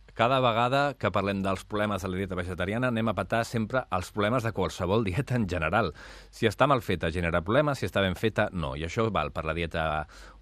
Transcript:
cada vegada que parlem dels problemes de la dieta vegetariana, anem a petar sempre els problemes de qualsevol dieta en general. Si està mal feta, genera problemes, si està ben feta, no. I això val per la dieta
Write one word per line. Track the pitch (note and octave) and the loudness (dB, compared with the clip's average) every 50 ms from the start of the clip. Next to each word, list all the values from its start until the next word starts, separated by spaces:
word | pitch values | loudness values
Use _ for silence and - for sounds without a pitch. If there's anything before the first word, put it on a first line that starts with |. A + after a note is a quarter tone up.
| - - - | -20 -10 0
cada | - A2+ B2 C3+ C3 | 2 2 4 4 4
vegada | B2+ A#2+ A2 A2+ A#2+ B2 C3+ C#3 C#3+ C#3+ C3 - | 4 4 4 4 2 2 2 2 2 0 -2 -2
que | - G2+ | -2 0
parlem | F2 G2+ G2 G2+ G2+ G2 | 0 2 0 0 0 0
dels | F#2+ F#2+ F#2+ F#2 - | 0 -2 -2 -2 -4
problemes | - G#2+ G#2 G#2+ G#2 G2+ F2+ F#2+ | -6 -2 -2 0 0 -2 -2 -4
de | F#2+ | -4
la | F#2 | -4
dieta | F#2 G2 F2+ F#2 | -4 -4 -4 -4
vegetariana, | F2+ F2 F#2 F2+ E2+ F2+ G2 G#2+ A#2+ B2+ B2+ | -4 -4 -4 -4 -4 -2 -2 -2 0 0 0
anem | A#2 A2 A2+ | 0 0 0
a | A2+ F#2+ | 0 0
petar | G#2 F#2+ - A2+ A2+ A2+ | -2 -2 0 0 0 0
sempre | - - A2+ G#2+ G2 - B2+ - - | 0 -2 -2 -2 0 -2 -2 -2 0
els | F#2 F#2 F2+ - | -2 -4 -4 -4
problemes | - G#2+ G2+ G#2+ B2+ B2+ G#2+ | 0 0 2 2 2 2 0
de | A2+ | -2
qualsevol | - G2+ F2+ E2 - - F#2 F2 G2+ A#2 A2+ | 0 0 -2 -2 -2 -2 0 2 2 2 2
dieta | F#2+ F2 C#3+ C3 - B2 | 0 0 -2 -2 0 0
en | A#2+ G#2+ | 0 0
general. | E2+ F2+ E2 D#2 D#2 F#2+ A#2 G#2 D#2 - - - - - - - - | 0 -2 -2 0 2 2 2 2 0 -4 -8 -14 -18 -20 -20 -20 -20
Si | - - A#2 | -4 0 0
està | G#2+ - - C3 | 0 4 4 4
mal | D3 C#3 A#2 | 4 4 2
feta, | - - F#2 D#2+ F2 E2+ | 2 0 -2 0 0 -2
genera | D#2+ F2+ E2+ E2+ D#2+ E2+ | 0 0 0 2 2 0
problemes, | E2 G2 A2+ D3 D3+ G2+ F2+ - | 2 4 2 4 4 2 0 -2
si | G#2+ | -4
està | F#2 - G2+ | -2 0 2
ben | G2 F#2 F2+ | 2 2 0
feta, | - - A2 - A2 G#2 - | 0 -2 0 2 0 0 0
no. | F#2+ F2+ D2+ C2+ C2+ | -2 -4 -4 -4 -4
I | D2+ D#2+ | -6 -6
això | F2 - A#2 A2+ A2+ | -4 -2 -2 0 0
val | F#2+ D#2+ D2+ C#2+ | 0 0 -2 -2
per | - E2+ D#2 | -4 -4 -4
la | D#2 D#2+ | -2 -2
dieta | E2+ E2+ D#2 - E2 D#2+ D#2+ D2+ D#2 D2+ - - - - - - - | -2 -4 -2 -2 -2 -2 0 -2 -4 -4 -8 -12 -20 -20 -20 -18 -12